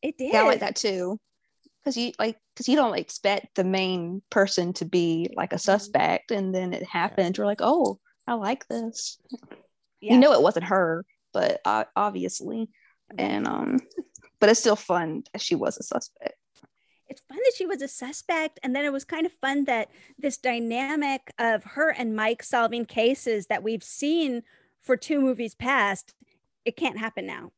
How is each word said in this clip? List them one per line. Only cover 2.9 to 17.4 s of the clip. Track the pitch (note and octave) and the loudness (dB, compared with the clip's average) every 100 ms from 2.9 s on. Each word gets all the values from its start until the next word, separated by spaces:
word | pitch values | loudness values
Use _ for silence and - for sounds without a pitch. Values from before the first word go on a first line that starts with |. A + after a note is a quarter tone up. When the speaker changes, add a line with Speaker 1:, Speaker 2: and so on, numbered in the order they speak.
| F#3+ | 0
Speaker 2:
expect | - - G3 G3+ - - | -6 -4 0 -2 -4 -2
the | |
main | F#3 F#3+ F#3+ F#3 E3+ F#3+ _ | 0 0 0 -2 -4 -8 _
person | A3 G3 - F3 | 2 4 2 -2
to | F#3 F3 | -2 0
be, | F3+ E3+ E3 F3 - | 2 2 0 -2 -4
like, | F3+ | -4
a | E3+ | -2
Speaker 1:
Mm-hmm. | |
Speaker 2:
suspect, | - G3+ G3+ - D#3+ F3 - | 2 2 2 2 2 0 -2
and | G#3+ F#3+ | -4 -2
then | F#3 F3+ | -2 -4
it | F3 | -6
Speaker 3:
Yeah. | F3+ | -6
Speaker 2:
happened. | F3 F3 - F3 F#3+ | -2 -2 0 0 0
You're | G3+ | -2
like, | G#3 | 0
"Oh, | A3 E4 B3 G3 _ _ - | 2 4 2 -2 _ _ -6
I | A#3 | -4
like | G3+ C4+ - | -2 -4 -4
this." | A#3 A3+ A3+ - - _ B3+ - - _ _ _ _ | -6 -6 -8 -10 -12 _ -18 -18 -20 _ _ _ _
Speaker 1:
Yeah. | G#3 | 4
Speaker 2:
You | B3 | 8
know | C#4 | 8
it | A#3+ | 8
wasn't | D#3+ E3 F3 | 6 4 0
her, | G3 E3+ E3 G3 _ _ | 2 2 -2 -6 _ _
but, | - - - - | -2 -2 0 0
uh, | G#2+ G#2+ - | 0 0 -2
obviously. | G#3 F#3+ F3+ - - A3+ A3 _ _ _ _ | -2 -2 -6 -6 -8 -6 -8 _ _ _ _
Speaker 1:
Right. | G#3+ | -4
Speaker 2:
And, | - G2+ - | -2 -2 -2
um, | - - C4 - - - - - _ | -2 0 -2 -2 -14 -14 -18 -20 _
but | G#3 | 6
it's | A3+ | 6
still | A#3 G#3 | 4 0
fun | - F3 E3 D#3 - | 0 0 0 -6 -10
that | G3+ | -10
she | - E3 | -2 0
was | - - | 0 -4
a | |
suspect. | - B3 - _ - - _ _ - _ _ _ _ | -6 -6 -6 _ -12 -12 _ _ -20 _ _ _ _
Speaker 1:
It's | C4+ | -20
fun | _ | _
that | C#4+ | 0